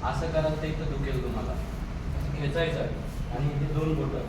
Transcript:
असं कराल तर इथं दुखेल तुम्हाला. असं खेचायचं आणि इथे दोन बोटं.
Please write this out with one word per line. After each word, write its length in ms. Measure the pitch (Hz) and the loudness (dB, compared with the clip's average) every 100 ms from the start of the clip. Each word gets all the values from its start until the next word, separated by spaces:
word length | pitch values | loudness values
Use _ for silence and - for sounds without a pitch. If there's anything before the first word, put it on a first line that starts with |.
| - | 2
असं 240 | 147 160 | 0 2
कराल 240 | 160 156 156 | 2 2 2
तर 40 | |
इथं 260 | 156 147 147 | 0 0 0
दुखेल 300 | 139 139 139 | 0 0 0
तुम्हाला. 300 | 120 110 104 - - - - - - - | 0 0 -2 -2 -4 -4 -4 -4 -2 -2
असं 240 | - 147 | 0 0
खेचायचं 400 | 147 247 247 - 226 - - - - | 0 2 2 2 -2 -2 -4 -4 -4
आणि 120 | - 147 | 0 0
इथे 180 | 143 143 | 2 0
दोन 200 | 143 156 | 2 2
बोटं. 320 | 147 135 117 | 2 0 -2